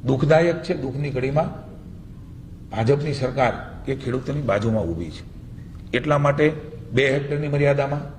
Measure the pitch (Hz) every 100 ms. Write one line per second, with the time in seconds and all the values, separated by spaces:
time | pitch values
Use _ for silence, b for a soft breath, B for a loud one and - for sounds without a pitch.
0 | 123 135 147 160 170 170 - 165 135 131
1 | 147 127 131 147 185 - - - - -
2 | - - - - - - - 110 113 143
3 | 151 131 127 127 120 - - - - 131
4 | 131 127 131 147 127 101 113 110 85 82
5 | 82 - - - - - - - - 123
6 | 151 143 143 143 151 151 - - - 113
7 | 135 139 143 147 151 143 143 139 139 143
8 | -